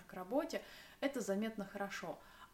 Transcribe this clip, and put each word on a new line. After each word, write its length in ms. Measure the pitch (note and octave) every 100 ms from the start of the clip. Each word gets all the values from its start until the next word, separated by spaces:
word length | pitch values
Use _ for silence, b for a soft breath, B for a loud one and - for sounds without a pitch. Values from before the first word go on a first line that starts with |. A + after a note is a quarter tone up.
| -
к 60 |
работе, 500 | F#3 F3+ C4+ D#4+ - B B B B
это 200 | C#4 C4+
заметно 440 | G3 G3 A3 G#3 G3
хорошо. 520 | G3+ G3 - - - B B B